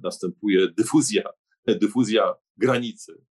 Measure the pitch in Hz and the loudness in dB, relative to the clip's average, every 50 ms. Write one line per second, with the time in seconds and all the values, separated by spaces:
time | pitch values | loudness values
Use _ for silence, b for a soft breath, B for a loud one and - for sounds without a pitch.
0 | - 90 - - - 90 90 _ 104 104 95 92 95 87 82 104 110 - - 151 | -8 -10 -8 -6 -8 -8 -8 _ -2 2 2 2 2 2 0 -2 -2 2 2 2
1 | 139 - 208 95 - - - _ _ _ _ _ - - 104 90 107 104 - 127 | 2 2 0 -2 -4 -6 -10 _ _ _ _ _ -2 -2 0 0 0 0 0 0
2 | 123 101 110 110 95 92 - - _ _ _ - 107 127 127 120 120 113 - - | 0 2 2 2 2 0 -2 -6 _ _ _ -2 0 0 0 0 -2 -6 -10 -12
3 | - - - - _ _ | -18 -20 -20 -20 _ _